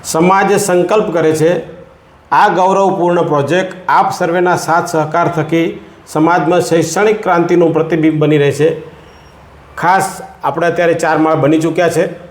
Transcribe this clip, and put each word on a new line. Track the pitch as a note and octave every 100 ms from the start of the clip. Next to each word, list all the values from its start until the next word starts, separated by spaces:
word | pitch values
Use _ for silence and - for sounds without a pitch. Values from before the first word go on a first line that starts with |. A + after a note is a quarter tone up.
સમાજ | - D#3+ F3 F#3+ F#3+ G3+
સંકલ્પ | - F3+ F3 G#3+ F3
કરે | E3 D#3+
છે | D#3 D#3 F3 - - - - _ - -
આ | D3 G#3
ગૌરવપૂર્ણ | F3 F#3 F#3+ G3 E3+ F3 F3
પ્રોજેક્ટ | E3 D3 C3 F3+ F#3 - -
આપ | D3+ B3+
સર્વેના | - F3+ F3 F3+ E3+
સાથ | - E3 E3+
સહકાર | D#3+ D3+ E3+ E3+
થકી | D#3+ D3+ E3 E3+ - - - -
સમાજમાં | D3+ D#3+ F3 D#3 F3
શૈક્ષણિક | - E3 D#3+ F#3 G#3 G#3+
ક્રાંતિનું | F3+ E3+ E3+ F3 E3
પ્રતિબિંબ | D#3 D#3+ E3 D#3 D3+
બની | D3 D3+
રહેશે. | C#3+ C3+ D#3 E3 - - - - - - - - - -
ખાસ | E3 F#3+ - - - -
આપણે | D3 C#3+ E3+
અત્યારે | E3+ E3+
ચાર | E3 E3+ D#3+
માળ | D#3+ D#3
બની | C#3+ D#3+
ચૂક્યા | D#3+ D#3+ E3+
છે | D#3 F#3+ - -